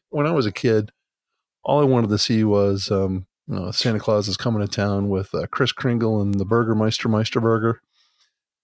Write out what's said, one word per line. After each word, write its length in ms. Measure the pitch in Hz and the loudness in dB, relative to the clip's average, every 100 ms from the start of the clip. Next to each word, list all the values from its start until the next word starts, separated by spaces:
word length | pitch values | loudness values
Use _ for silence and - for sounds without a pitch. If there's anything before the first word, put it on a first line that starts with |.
| _ | _
when 180 | 151 147 | -2 0
I 40 | |
was 140 | 165 110 | 0 0
a 60 | |
kid, 400 | - 127 110 104 _ _ _ _ _ _ _ | -2 0 2 0 _ _ _ _ _ _ _
all 160 | - 143 | -2 2
I 60 | 143 | 4
wanted 240 | 123 113 | 4 2
to 80 | 104 | 0
see 260 | - 113 | 0 2
was, 480 | 110 101 101 98 - | 2 4 2 0 -2
um, 360 | 98 95 95 95 _ - | -2 0 -4 -8 _ -10
uh, 200 | 98 90 | -6 -6
Santa 280 | - 127 107 | -4 -2 -2
Claus 280 | - 107 101 | 0 0 0
is 80 | 92 | -4
Coming 260 | 123 110 | -2 -2
to 60 | 101 | -2
Town 400 | - 101 98 101 | -2 -2 0 0
with, 260 | 95 95 | -2 -2
uh, 140 | - - | -6 -6
Kris 240 | - 123 | -2 -2
Kringle 500 | - 131 120 113 110 | -2 -2 0 0 0
and 120 | 101 101 | 0 0
the 100 | 95 | 0
Burgermeister 600 | 113 113 107 110 - 117 | 0 2 2 0 0 0
Meisterburger 680 | 110 113 135 113 113 113 110 _ _ _ _ _ _ _ _ | 0 0 0 0 2 0 -4 _ _ _ _ _ _ _ _